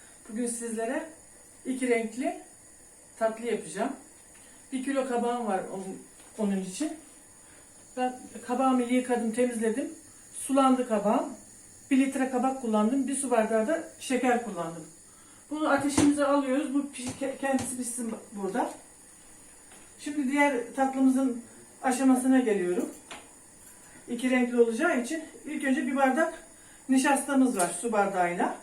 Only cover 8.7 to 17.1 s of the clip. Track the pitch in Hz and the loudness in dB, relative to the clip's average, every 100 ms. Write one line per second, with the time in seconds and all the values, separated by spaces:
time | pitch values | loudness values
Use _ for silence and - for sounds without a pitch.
8.7 | 254 240 254 247 233 226 220 247 226 220 | 2 2 0 2 0 0 0 0 0 -2
9.7 | 220 320 - - - - - - 269 262 | -2 -4 -8 -20 -20 -20 -12 0 4 4
10.7 | 254 240 214 196 254 - - - - - | 4 2 0 2 2 -2 -10 -18 -20 -20
11.7 | - - 262 269 262 262 247 262 262 226 | -16 0 2 2 0 -2 0 0 -2 0
12.7 | 214 214 277 262 269 254 233 214 220 220 | 2 2 2 0 -4 0 2 2 2 2
13.7 | 330 - - - 254 254 233 202 170 165 | -2 -4 -10 -4 0 2 0 -2 -6 -8
14.7 | 165 156 - - - - - - 302 302 | -10 -16 -20 -20 -20 -20 -20 -10 -2 2
15.7 | 277 285 - 294 285 277 285 269 269 262 | 2 2 4 4 4 2 2 2 0 0
16.7 | 285 - - 247 | -2 -4 -8 -10